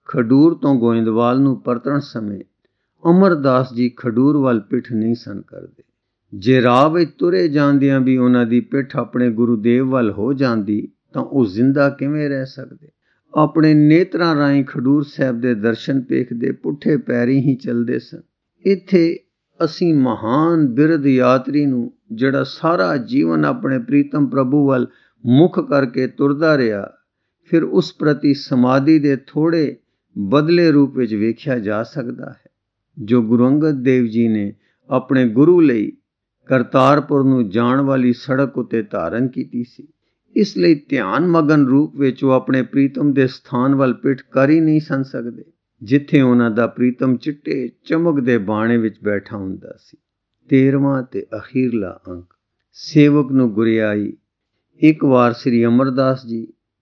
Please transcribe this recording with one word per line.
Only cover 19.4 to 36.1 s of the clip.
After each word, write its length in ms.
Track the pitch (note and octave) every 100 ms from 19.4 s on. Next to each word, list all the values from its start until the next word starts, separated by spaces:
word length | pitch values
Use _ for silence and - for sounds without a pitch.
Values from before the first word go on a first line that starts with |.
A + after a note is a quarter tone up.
| _ _ D#3+
ਅਸੀਂ 280 | - F3
ਮਹਾਨ 760 | D3 B2+ G#2 A2 C#3 D#3+ E3 C#3+
ਬਿਰਧ 380 | A#2 D#3 D#3+ C#3
ਯਾਤਰੀ 600 | B2+ B2 C3 - D3 C#3+
ਨੂੰ, 280 | B2 A#2+ - _
ਜਿਹੜਾ 320 | A2 C3+ C3+
ਸਾਰਾ 540 | C3 - E3 F3+ F3+ C#3+
ਜੀਵਨ 480 | A2+ C3 E3 D#3+ D3
ਆਪਣੇ 340 | A#2+ C#3 C3
ਪ੍ਰੀਤਮ 480 | A2+ C#3+ C#3+ D3+ C3+
ਪ੍ਰਭੂ 400 | C#3 B2+ D3 C#3
ਵੱਲ 200 | C3 A#2+ _ _ _ A#2+
ਮੁਖ 440 | C3 F3 F#3 C3+
ਕਰਕੇ 380 | C#3+ C#3 C3+ B2+
ਤੁਰਦਾ 500 | - C#3+ C#3+ D#3+ C#3+
ਰਿਹਾ, 360 | A#2 G2+ - - _ _ _ _ _
ਫਿਰ 140 | E3
ਉਸ 300 | A#2+ F#3 -
ਪ੍ਰਤੀ 400 | - D3+ D3 D3
ਸਮਾਧੀ 680 | C#3 - C3 B2 C3+ C#3+ D#3+
ਦੇ 180 | C#3+ C3 -
ਥੋੜ੍ਹੇ 500 | D3+ E3 E3 C#3+ - _ _ _ G#2
ਬਦਲੇ 540 | G2 C#3+ D#3 F3 E3
ਰੂਪ 260 | C#3+ C#3 C3+
ਵਿੱਚ 160 | A#2
ਵੇਖਿਆ 460 | G#2+ A2 A#2 D3 B2
ਜਾ 240 | G2+ G#2
ਸਕਦਾ 460 | A#2 D3+ A#2+ A#2+ -
ਹੈ। 200 | C3 _ _ _ _ _ -
ਜੋ 220 | G#2 B2
ਗੁਰੂ 260 | A2 A#2+ B2
ਅੰਗਦ 240 | D3 D#3
ਦੇਵ 340 | C3+ B2+ B2+ A#2
ਜੀ 220 | A2+ A#2
ਨੇ 260 | G#2+ G2+ - _ _ -
ਆਪਣੇ 400 | B2+ - C3+ B2
ਗੁਰੂ 320 | A2 D#3+ F3+
ਲਈ 300 | D3+ A2+ - - _